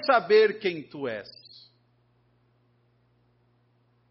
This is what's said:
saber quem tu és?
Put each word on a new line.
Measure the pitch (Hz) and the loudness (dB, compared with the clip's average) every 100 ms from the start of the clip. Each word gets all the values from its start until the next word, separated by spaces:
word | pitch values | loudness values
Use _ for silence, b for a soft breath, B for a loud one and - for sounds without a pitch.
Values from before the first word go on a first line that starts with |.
| - | 0
saber | 240 165 214 220 202 | 0 4 4 4 0
quem | 196 165 | -6 -8
tu | 127 151 131 | -14 -10 -8
és? | 110 95 - - - - _ _ _ _ _ _ _ _ _ _ _ _ _ _ _ _ _ _ _ _ _ _ _ _ | -8 -12 -20 -20 -20 -20 _ _ _ _ _ _ _ _ _ _ _ _ _ _ _ _ _ _ _ _ _ _ _ _